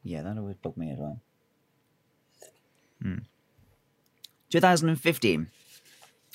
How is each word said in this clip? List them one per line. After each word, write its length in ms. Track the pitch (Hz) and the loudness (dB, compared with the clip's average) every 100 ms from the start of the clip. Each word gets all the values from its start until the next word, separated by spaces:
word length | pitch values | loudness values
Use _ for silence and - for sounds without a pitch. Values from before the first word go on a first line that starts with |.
Yeah, 200 | - 82 | -10 -10
that 140 | 85 110 | -8 -8
always 180 | 101 95 | -10 -10
bugged 220 | 85 85 | -10 -8
me 120 | 80 | -10
as 80 | 67 | -8
well. 220 | 73 117 _ _ _ _ _ _ _ _ _ _ _ _ - _ _ _ _ _ | -10 -12 _ _ _ _ _ _ _ _ _ _ _ _ -20 _ _ _ _ _
Hmm. 160 | 98 90 - _ _ _ _ _ _ _ _ _ - _ _ | -8 -8 -12 _ _ _ _ _ _ _ _ _ -20 _ _
Two 100 | 165 | 4
thousand 300 | 180 170 160 | 6 6 4
and 100 | 160 | 2
fifteen. 520 | 165 165 107 78 82 _ - - - - - _ _ | 2 2 2 2 -4 _ -20 -20 -20 -20 -20 _ _